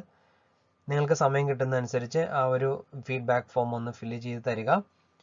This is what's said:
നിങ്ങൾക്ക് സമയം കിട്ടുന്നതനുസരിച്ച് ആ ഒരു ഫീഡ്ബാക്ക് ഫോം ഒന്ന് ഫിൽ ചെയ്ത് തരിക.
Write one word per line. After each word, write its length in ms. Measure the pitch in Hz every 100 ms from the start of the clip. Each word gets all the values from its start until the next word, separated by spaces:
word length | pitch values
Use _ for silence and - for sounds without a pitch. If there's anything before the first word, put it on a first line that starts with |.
| 185 _ _ _ _ _ _ _ -
നിങ്ങൾക്ക് 260 | 143 147
സമയം 340 | 156 143 139 143
കിട്ടുന്നതനുസരിച്ച് 720 | 127 131 131 123 127 120 160
ആ 260 | 165 147
ഒരു 420 | 131 127 135 139 - 139
ഫീഡ്ബാക്ക് 480 | 120 127 120 123 -
ഫോം 260 | 127 120
ഒന്ന് 160 | 120 117
ഫിൽ 300 | 117 117 117
ചെയ്ത് 220 | 120 120 123
തരിക. 240 | 113 110 180 - _ _ _